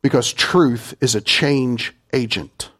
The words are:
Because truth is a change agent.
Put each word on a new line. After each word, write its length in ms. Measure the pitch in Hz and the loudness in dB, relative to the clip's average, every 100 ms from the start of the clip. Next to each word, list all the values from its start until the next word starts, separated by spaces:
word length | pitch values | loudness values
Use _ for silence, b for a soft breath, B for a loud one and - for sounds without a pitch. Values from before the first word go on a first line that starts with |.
Because 320 | 233 - - | 2 2 0
truth 600 | - - 180 156 117 - - | -2 0 4 4 2 -6 -4
is 140 | 135 | 0
a 60 | 107 | 0
change 720 | - - 147 139 127 117 - - _ | 0 0 2 2 0 -2 -6 -12 _
agent. 560 | 135 117 101 73 _ - _ | -4 -2 -6 -8 _ -16 _